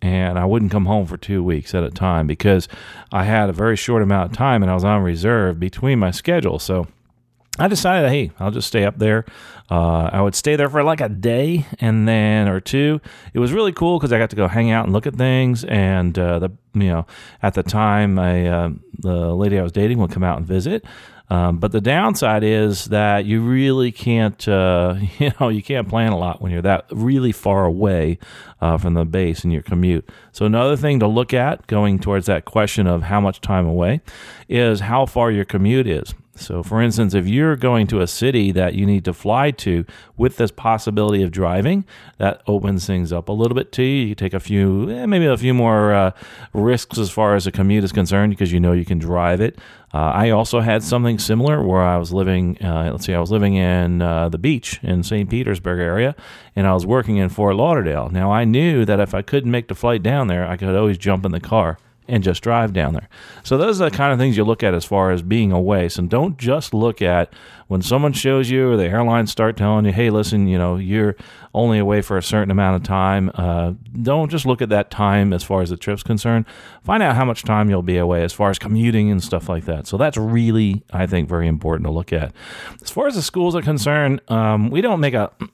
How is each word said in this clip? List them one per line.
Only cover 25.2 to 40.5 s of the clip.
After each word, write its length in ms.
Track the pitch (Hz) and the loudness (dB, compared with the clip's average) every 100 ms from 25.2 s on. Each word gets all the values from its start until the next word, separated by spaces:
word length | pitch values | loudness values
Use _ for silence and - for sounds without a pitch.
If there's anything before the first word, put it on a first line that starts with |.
| 143 - | -2 0
know, 100 | 123 | -2
you 140 | 107 | -2
can't 240 | - 135 101 | -4 -4 -2
plan 240 | 220 113 | 0 0
a 60 | 104 | 0
lot 240 | 90 87 | -2 -4
when 100 | 92 | -4
you're 100 | 87 | -2
that 220 | 92 90 - | 0 0 -2
really 400 | - 117 135 127 | -4 0 2 0
far 340 | - 107 98 90 | -2 0 2 2
away, 540 | 87 104 90 80 85 - - - - | 2 0 0 0 -2 -8 -20 -20 -6
uh, 160 | 82 82 | -2 0
from 160 | 92 | 0
the 120 | 82 82 | 0 0
base 380 | 95 90 82 | -2 -2 -2
in 80 | 87 | -2
your 100 | 80 | -2
commute. 460 | - 87 90 85 - - - | -2 0 2 0 -4 -18 -20
So 140 | - 107 | -4 0
another 300 | 113 131 143 | 2 2 0
thing 240 | 147 139 | 0 2
to 80 | 107 | 2
look 260 | 113 123 | 0 0
at 320 | 127 135 - - | 0 0 -4 -2
going 320 | 104 104 95 | 0 2 0
towards 260 | 101 98 92 | 0 -2 0
that 180 | 85 - | -2 -2
question 420 | 110 104 - 92 | -2 0 0 0
of 160 | 87 | 0
how 180 | 82 101 | 0 0
much 200 | 101 - | 0 -4
time 240 | - 95 85 | -2 0 0
away 360 | 85 87 143 - - - - - | 0 0 0 -6 -18 -20 -20 -4
is 320 | 120 120 104 | 0 2 0
how 240 | 101 123 135 | 0 0 0
far 260 | 123 117 | 0 0
your 140 | 104 95 | 0 -2
commute 420 | 98 101 127 120 | 0 2 2 0
is. 260 | 76 - - _ - | -2 -6 -14 _ -20
So, 280 | - 87 | -10 -8
for 180 | 85 110 | -4 0
instance, 320 | 117 107 107 | 0 2 0
if 140 | 95 90 | 0 0
you're 280 | 120 160 139 | 2 0 0
going 300 | 123 117 104 | 0 2 2
to 140 | 107 | 0
a 60 | 87 | -2
city 440 | - 127 127 98 | 0 0 2 2
that 200 | 90 92 | 0 0
you 140 | 90 101 | 0 2
need 180 | 101 90 | 2 -2
to 80 | |
fly 380 | 85 101 120 147 | -4 -2 0 0
to 340 | 131 101 85 82 - - - | -2 -2 -2 -4 -12 -20 -2
with 200 | 123 - | -2 0
this 120 | |
possibility 720 | 117 | -2